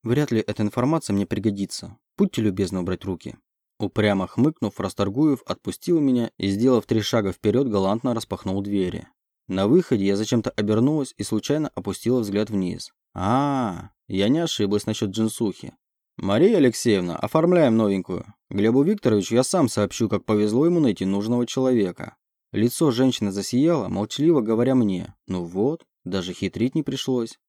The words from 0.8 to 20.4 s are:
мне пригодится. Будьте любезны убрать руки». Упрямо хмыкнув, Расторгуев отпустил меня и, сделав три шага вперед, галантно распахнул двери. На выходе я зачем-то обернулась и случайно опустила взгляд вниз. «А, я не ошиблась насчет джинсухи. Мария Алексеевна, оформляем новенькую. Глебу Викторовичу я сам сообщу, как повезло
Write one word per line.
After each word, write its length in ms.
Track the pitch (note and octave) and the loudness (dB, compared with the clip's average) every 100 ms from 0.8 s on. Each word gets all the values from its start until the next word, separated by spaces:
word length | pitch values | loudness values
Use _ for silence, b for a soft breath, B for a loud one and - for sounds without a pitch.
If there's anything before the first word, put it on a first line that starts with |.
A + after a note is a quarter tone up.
| C3 D#3+ - | 0 0 0
мне 100 | G2+ | -2
пригодится. 720 | G2 G#2+ G#2 G2+ G2 - G2+ - _ | 0 0 -2 -2 -6 -8 -14 -20 _
Будьте 280 | - G3 - | -2 0 2
любезны 360 | G#2+ F#2 F#2 F#2 | 0 0 -2 -2
убрать 260 | F2 F2+ | -4 -4
руки». 320 | G2 F2+ - - _ _ _ _ | -6 -8 -10 -16 _ _ _ _
Упрямо 480 | G#2 - G#2 G2 F#2 | -4 0 2 2 -2
хмыкнув, 520 | - C#3 D#3 G#2 - | 2 2 2 -6 -4
Расторгуев 640 | F#2+ - G2+ A2 D3+ C3 | -6 -2 -2 2 0 0
отпустил 540 | - - - - - E3 | -4 -8 -8 -8 -2 0
меня 320 | C#3+ B2 A#2 - | 2 2 -2 -4
и, 100 | G2 | -2
сделав 380 | G2 B2+ B2 | 2 4 4
три 160 | - A2 | 2 0
шага 300 | G2+ A#2 G2 | 2 0 -2
вперед, 360 | - G#2 A#2 C3+ | -2 0 2 2
галантно 460 | G#2 F#2+ A2+ C3 | 0 0 0 -2
распахнул 480 | A#2 - F#2 F#2+ F#2+ | -4 -6 -8 -4 -4
двери. 460 | G2+ G2+ F2+ - - _ _ _ - | -2 -2 -2 -4 -12 _ _ _ -6
На 200 | F#2 G2 | -2 4
выходе 380 | E3+ - A2+ | 4 4 0
я 100 | G2 | 0
зачем-то 360 | G2 G#2+ A#2+ - | 0 0 -2 -2
обернулась 640 | - G#2 G#2+ C3 D#3 C3 - | -4 0 2 2 0 -4 -8
и 60 | |
случайно 460 | G#2 A2 - D3 D3 | -4 -4 -2 -2 -2
опустила 440 | - G2 F#2+ A2+ B2+ | -6 -8 -6 -2 -2
взгляд 320 | G#2 G2+ G#2+ | 0 -2 -2
вниз. 400 | G#2 F#2 F2 - _ _ | -2 -4 -6 -14 _ _
«А, 760 | F#2 F#2+ B2+ D3 C3+ A#2 F2 - _ - | -4 0 0 0 -2 -2 -6 -14 _ -6
я 220 | F#2+ G2+ | 0 2
не 100 | D#3 | 2
ошиблась 460 | E3 - G2+ G#2 | 0 -2 0 0
насчет 240 | - A2 G#2 | -2 -4 -4
джинсухи. 640 | G2+ A2 - A2 - - _ _ _ _ - | 0 -2 0 -4 -4 -16 _ _ _ _ -8
Мария 400 | F#2 G#2+ F#3+ G#3 | -2 4 4 6
Алексеевна, 600 | C3 - A#2+ G2 F2 D#2+ | 4 2 2 2 0 -4
оформляем 580 | - D#3+ E3 F3+ C#3 | -2 2 4 4 4
новенькую. 580 | A2+ G#2+ G2 F#2 F2+ - - _ | 4 2 0 -2 -8 -10 -20 _
Глебу 340 | G2 G#2+ B2+ | 0 2 4
Викторовичу 520 | D3+ G#3 B2+ G#2 F#2 | 2 0 2 2 2
я 80 | A2+ | 0
сам 240 | C3 F#3+ C3+ | 2 2 2
сообщу, 400 | - G2+ - A2 | 0 -2 -2 -2
как 160 | G2 | -2
повезло 420 | - G#2+ | 0 0